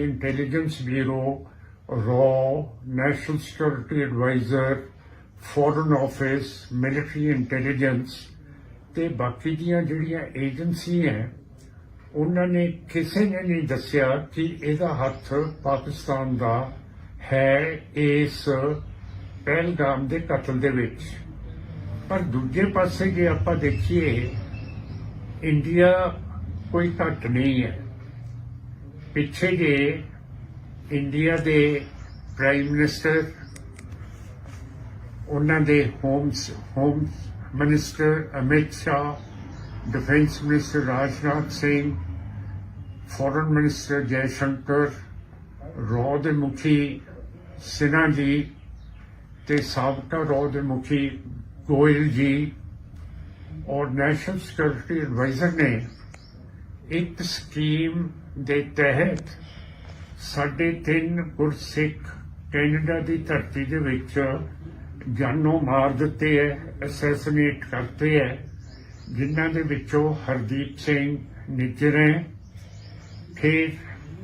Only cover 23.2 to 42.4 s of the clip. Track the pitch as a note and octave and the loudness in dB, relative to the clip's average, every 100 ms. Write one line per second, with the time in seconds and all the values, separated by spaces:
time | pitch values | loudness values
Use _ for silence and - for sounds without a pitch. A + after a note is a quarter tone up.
23.2 | E3+ D3+ - D#3+ D3 C3+ - F3 D3+ A#2 | 4 4 2 2 2 2 2 2 4 2
24.2 | - - - - - - - - - - | 0 -4 -8 -10 -10 -10 -10 -10 -10 -10
25.2 | - - D#3+ D3+ D#3+ F3 F3+ F#3 F3+ - | -12 -4 2 2 4 6 8 8 4 -2
26.2 | - - - - - F3 F3 E3+ D#3+ - | -8 -8 -8 -8 -2 0 2 2 -2 0
27.2 | A#2+ B2 C3+ B2+ A2+ F2 - - - - | 0 2 4 4 0 -4 -10 -12 -14 -14
28.2 | - - - - - - - - - D3 | -12 -12 -12 -14 -14 -16 -16 -16 -6 -2
29.2 | D3 - F#3 F3+ D#3 C#3 C#3+ D#3+ - - | -2 0 0 2 4 4 2 0 -8 -14
30.2 | - - - - - - - C#3+ C#3 D3 | -16 -16 -14 -14 -16 -16 -4 -2 0 2
31.2 | D#3+ E3 D#3 D3+ D3 C#3+ - - - - | 2 4 4 6 6 4 -4 -12 -16 -14
32.2 | - - C3+ C#3+ C#3+ D3 D3 - D#3 D#3+ | -14 0 4 4 2 4 4 4 2 2
33.2 | D#3 - - - - - - - - - | 2 -6 -14 -14 -16 -16 -14 -14 -14 -16
34.2 | - - - - - - - - - - | -16 -16 -16 -14 -14 -14 -14 -14 -14 -12
35.2 | - D3 D3+ D#3 D3 D3 B2+ - C3+ C#3 | -4 2 4 4 6 6 4 0 0 2
36.2 | D3 - - - - C3 C#3+ D3+ D3+ - | 2 -2 -6 -10 -6 0 2 2 0 -4
37.2 | - - - C3 D3 D3+ - - D#3 D#3 | -10 -10 -8 0 4 4 2 2 4 4
38.2 | D#3 C#3 C3 D3+ D3 - D#3+ C#3+ D3 C#3+ | 0 -2 4 4 4 -2 0 0 0 -4
39.2 | - - - - - - - C3 - D3+ | -10 -14 -12 -12 -12 -10 -4 -2 4 6
40.2 | D3+ - D3 D3 - D3+ B2+ B2+ C#3 - | 6 2 2 2 2 0 0 0 0 0
41.2 | D3 D3+ D3+ - D3 C#3+ D3 C#3 - - | 0 0 -2 0 2 2 2 -2 -6 -8
42.2 | - - | -8 -10